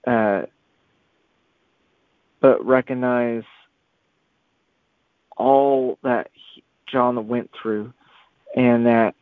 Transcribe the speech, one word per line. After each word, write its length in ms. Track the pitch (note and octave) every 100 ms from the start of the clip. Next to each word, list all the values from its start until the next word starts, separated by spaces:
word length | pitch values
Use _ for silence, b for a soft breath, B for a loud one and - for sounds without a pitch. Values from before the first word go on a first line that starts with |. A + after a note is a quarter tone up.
| -
uh, 360 | A#2 G#2+ G2 C#2 _ _ _ _ _ _ _ _ _ _ _ _ _ _ _ _ _ _ _
but 240 | C#3 A#2+
recognize 800 | A2+ C3 B2 B2+ B2+ B2 A#2+ A#2 A2 _ _ _ _ _ _ _ _ _ _ _ _ _ _ _ _ _ _ -
all 640 | B2 C#3 C#3 C3+ B2+ -
that 280 | C3+ A#2 -
he, 300 | _ - - _ _ -
John 400 | C3+ B2 B2 G#2+
went 240 | A#2+ - -
through, 320 | A2+ G#2+ A2 - b b b _ -
and 320 | - B2 A#2+ A#2+
that 280 | A#2 A2+ -